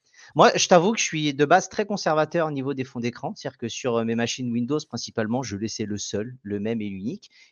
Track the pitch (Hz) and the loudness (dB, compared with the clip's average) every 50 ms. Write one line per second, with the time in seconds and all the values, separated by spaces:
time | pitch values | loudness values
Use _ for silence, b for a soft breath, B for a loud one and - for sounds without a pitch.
0 | b b b b b b b 147 175 165 - 185 - - 190 170 160 208 233 - | b b b b b b b 8 8 8 8 6 4 6 6 6 8 6 2 0
1 | - - - 156 151 147 139 131 147 139 165 190 180 - - - 214 202 208 185 | -2 -2 -2 -2 -2 -2 2 2 4 6 6 4 4 0 -4 -4 -2 -2 -4 -2
2 | - 180 156 156 151 151 - 170 160 156 147 135 127 135 143 135 123 - - 123 | 0 0 2 2 0 0 0 -2 -2 0 -2 -4 -4 -4 -4 -4 -6 -8 -6 -4
3 | 117 120 113 - - 160 214 - - - - _ 120 113 - - - 127 117 117 | -4 -4 -4 -4 -8 -10 -10 -8 -10 -12 -10 _ -8 -8 -8 -4 -2 0 0 0
4 | 113 113 117 117 117 117 - - 127 120 117 120 120 120 147 151 147 - - 117 | 0 0 0 0 0 -2 -2 -4 -4 -4 -2 -2 -2 0 -2 -4 -4 -6 -10 -10
5 | - - - 113 110 107 117 131 135 101 101 98 110 104 - - 110 101 104 101 | -10 -6 -4 -4 -2 -2 -2 -2 -4 -4 -6 -6 -6 -6 -6 -6 -6 -6 -6 -6
6 | - - - 101 107 127 127 - _ 101 101 104 101 110 117 113 104 104 98 95 | -6 -6 -6 -6 -6 -6 -10 -14 _ -6 -6 -4 -4 -4 -4 -4 -6 -6 -8 -8
7 | 95 120 185 214 - b b b b b | -8 -8 -8 -10 -14 b b b b b